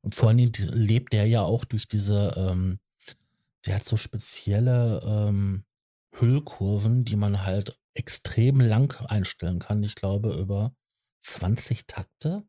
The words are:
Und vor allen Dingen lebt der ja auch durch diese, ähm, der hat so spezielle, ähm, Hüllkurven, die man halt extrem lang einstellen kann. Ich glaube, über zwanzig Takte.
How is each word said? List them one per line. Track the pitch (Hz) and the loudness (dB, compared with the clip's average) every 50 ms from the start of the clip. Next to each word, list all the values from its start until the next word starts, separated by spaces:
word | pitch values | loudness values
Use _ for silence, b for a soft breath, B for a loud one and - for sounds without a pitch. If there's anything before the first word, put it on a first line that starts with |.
Und | - - - | -6 -8 0
vor | - - 110 | 2 4 6
allen | 113 120 | 6 6
Dingen | 123 120 113 - 101 - | 6 4 2 0 -4 -2
lebt | - 117 113 104 113 117 127 - | 0 0 2 4 2 2 2 0
der | - 107 104 | 0 2 4
ja | 110 117 113 | 4 4 2
auch | 98 80 110 120 - | 2 2 0 -2 -2
durch | - - 107 - _ | -4 -6 -6 -6 _
diese, | - 104 98 101 104 101 101 101 - | -4 -4 0 0 2 2 2 0 0
ähm, | - 95 95 92 92 90 92 92 95 _ _ _ _ B B B B _ _ _ _ _ _ _ _ - | -2 -2 0 0 0 0 -2 -2 -4 _ _ _ _ B B B B _ _ _ _ _ _ _ _ -6
der | - 98 | -4 -4
hat | 104 - | -2 -2
so | - - | -2 -4
spezielle, | 110 - - - 104 - - - - - - 98 104 120 127 123 123 120 117 107 - - | -4 -4 -6 -10 -10 -8 -8 -12 -8 -4 0 0 2 2 2 2 2 2 2 0 -2 -2
ähm, | 104 107 107 104 104 101 101 98 98 95 95 - _ _ _ _ _ _ _ _ _ _ | -2 0 0 2 2 2 0 0 0 -2 -4 -8 _ _ _ _ _ _ _ _ _ _
Hüllkurven, | - - 117 127 147 143 - - - 95 98 104 104 104 113 120 127 120 | 0 2 4 4 2 0 -4 -10 -6 -2 -2 0 0 2 2 2 2 0
die | 113 107 | 0 0
man | 104 104 101 101 98 95 | 0 2 2 0 0 -2
halt | 98 95 104 101 - - _ _ _ _ | -2 -2 -2 -4 -6 -12 _ _ _ _
extrem | - - - - - _ - - - 117 127 139 135 | -10 -8 -6 -8 -10 _ -4 0 2 2 4 4 4
lang | 127 113 107 113 135 143 - - - | 4 4 4 4 2 0 -2 -8 -8
einstellen | - 107 107 92 - - _ - 85 90 87 | -4 -2 -2 -2 -4 -6 _ -4 -4 -4 -4
kann. | - - 104 104 | -4 -2 -2 -2
Ich | 104 104 - | -2 -2 -4
glaube, | - - 95 98 101 107 110 - | -4 -4 -2 -2 0 0 -2 -2
über | 73 95 95 98 98 107 127 131 _ _ _ _ _ _ _ _ _ | -2 -4 -2 -2 -2 -2 -4 -6 _ _ _ _ _ _ _ _ _
zwanzig | - - - - - 92 113 - - - 120 - - | -12 -12 -10 -4 0 0 0 0 -2 -6 -6 -6 -8
Takte. | - - - 95 _ _ _ - 151 175 208 208 | -14 -12 -12 -12 _ _ _ -6 -6 -6 -6 -10